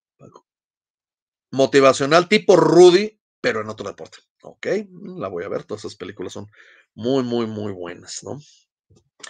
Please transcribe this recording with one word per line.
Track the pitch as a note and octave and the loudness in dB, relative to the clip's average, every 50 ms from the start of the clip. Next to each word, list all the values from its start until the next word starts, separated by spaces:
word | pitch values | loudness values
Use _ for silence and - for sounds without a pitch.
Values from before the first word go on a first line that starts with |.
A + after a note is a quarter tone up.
| _ _ _ _ - - _ - _ _ _ _ _ _ _ _ _ _ _ _ _ _ _ _ _ _ _ _ _ _ | _ _ _ _ -20 -20 _ -20 _ _ _ _ _ _ _ _ _ _ _ _ _ _ _ _ _ _ _ _ _ _
Motivacional | A#2+ C3 C3+ C3 - C#3 C3+ C3+ B2+ - C#3 C#3 D#3 F3 F3 - | -2 0 0 2 4 4 4 4 4 2 0 2 2 2 2 2
tipo | G#3+ G#3 - - F#3+ E3 | 0 0 4 4 4 4
Rudy, | D3+ D3+ D#3 F3 F3+ F3+ F3 G3 G#3 G#3+ - _ _ _ _ _ | 4 4 8 8 8 8 8 6 2 -2 -8 _ _ _ _ _
pero | - B2+ A2 A2 | -6 -6 -4 -4
en | G#2 A2 | -8 -10
otro | G#2+ A2 G2+ G2 | -12 -12 -12 -14
deporte. | D#2+ - D#2+ - - - _ _ _ _ - | -14 -14 -18 -20 -20 -20 _ _ _ _ -20
Ok, | C#2+ - _ - B2+ F3 G#3+ G#3 F#3+ F3+ F3 - F#3 F#3 F3 | -20 -20 _ -8 -6 -6 -6 -6 -10 -18 -20 -20 -18 -14 -12
la | G2+ G2 | -12 -10
voy | F#2+ E2+ G2 | -10 -10 -10
a | F#2+ | -8
ver. | G2 - - | -10 -10 -10
Todas | - G#2 G#2 - | -12 -14 -14 -14
esas | - - | -16 -16
películas | - F#2 F#2+ G2+ - F#2 F#2+ - | -16 -18 -18 -14 -14 -14 -14 -14
son | G#2+ G#2 G#2+ _ - - _ _ _ _ _ _ | -16 -18 -20 _ -20 -20 _ _ _ _ _ _
muy, | G#2+ G#2+ B2 C3+ C3+ B2 | -8 -4 -2 -2 -2 -2
muy, | A#2+ A#2+ A#2+ A2+ | -2 -4 -4 -4
muy | A2 A2 G#2 G#2 A2 | -6 -8 -10 -10 -10
buenas, | F#2+ F2+ F2 F2 F2 - - - - - - | -10 -12 -14 -14 -14 -16 -18 -18 -18 -16 -14
¿no? | G2 A#2+ D3 D3+ _ _ _ _ _ _ _ _ _ _ _ _ _ _ _ - - | -14 -16 -16 -18 _ _ _ _ _ _ _ _ _ _ _ _ _ _ _ -20 -20